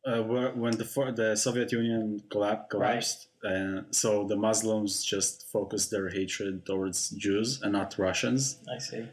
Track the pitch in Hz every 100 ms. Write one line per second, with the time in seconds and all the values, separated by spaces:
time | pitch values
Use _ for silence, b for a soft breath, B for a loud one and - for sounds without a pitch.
0 | 135 117 110 123 127 123 117 110 110 -
1 | 131 117 110 107 131 120 117 117 117 113
2 | 107 104 - 104 104 107 - 104 104 123
3 | - - - _ 104 95 98 98 - -
4 | 117 104 98 104 110 110 110 107 104 -
5 | - 101 95 - - 107 98 104 - 104
6 | 95 95 95 - 101 95 - 95 95 87
7 | - - 101 101 117 135 107 101 92 -
8 | 95 90 120 127 135 - - 123 - 113
9 | 117